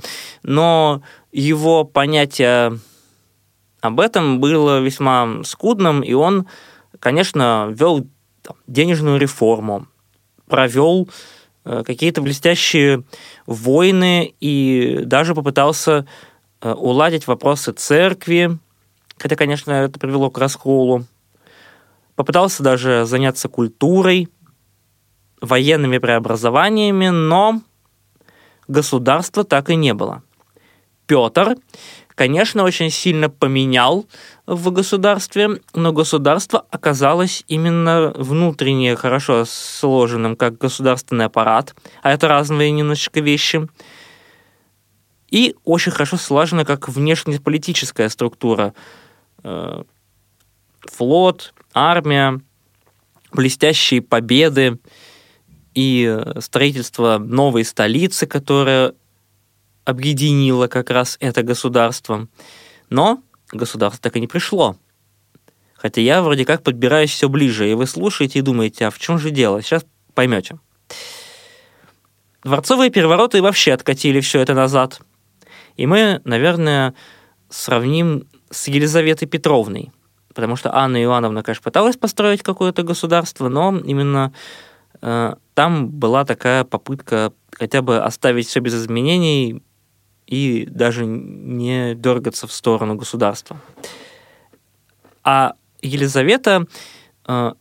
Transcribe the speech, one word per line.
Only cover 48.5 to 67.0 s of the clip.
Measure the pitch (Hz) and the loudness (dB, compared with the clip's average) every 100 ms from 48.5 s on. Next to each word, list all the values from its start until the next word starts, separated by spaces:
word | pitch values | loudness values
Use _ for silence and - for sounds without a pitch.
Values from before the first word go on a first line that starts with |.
| 107 101 - - - _ _ _ _ | 0 -2 -4 -20 -20 _ _ _ _
Э, | - 85 87 82 - _ _ _ _ _ _ _ _ _ | -12 -10 -10 -12 -16 _ _ _ _ _ _ _ _ _
флот, | - - 120 170 185 180 - _ _ | -16 -4 0 4 2 0 -12 _ _
армия, | - 156 175 151 143 135 131 - _ _ _ _ _ _ _ _ | 0 2 2 0 0 0 -2 -10 _ _ _ _ _ _ _ _
блестящие | - 131 - 151 156 - 123 | -2 0 2 2 2 0 0
победы | - 117 117 127 160 139 127 113 _ _ - _ _ _ _ _ _ | 0 -2 2 2 4 2 0 -2 _ _ -20 _ _ _ _ _ _
и, | - 135 123 | -4 0 2
э, | 117 110 113 113 | 0 -2 -6 -10
строительство | - 123 143 135 117 - 117 107 | -4 0 0 -2 -8 0 2 2
новой | 107 123 143 117 | 0 2 2 2
столицы, | 113 - 107 135 185 - 151 | -2 -2 0 2 0 -2 -4
которая | 143 139 139 135 131 131 - _ _ _ _ _ _ _ _ | -4 0 0 2 2 2 -2 _ _ _ _ _ _ _ _
объединила | - 127 143 143 147 143 135 127 123 | -6 -2 -2 0 2 2 2 2 0
как | 127 123 | -2 -2
раз | 123 127 - | -2 -2 -4
это | 135 120 | -4 -2
государство. | 117 120 127 120 117 - - 107 110 _ - - - _ - | -2 -2 0 2 0 -2 -6 -6 -8 _ -20 -20 -20 _ -4
Но | 127 196 262 _ _ - | 0 2 0 _ _ -14
государство | 107 120 110 104 - | -8 -8 -2 -4 -4
так | 117 117 | -6 -6
и | |
не | 117 | -4
пришло. | - - 190 120 90 _ _ _ _ _ _ _ _ _ | -6 -2 0 0 -2 _ _ _ _ _ _ _ _ _
Хотя | _ 110 - | _ -6 0
я | 117 175 | 2 4
вроде | 165 139 | 2 0
как | 127 160 | 0 0
подбираюсь | 151 120 123 151 | 0 0 2 2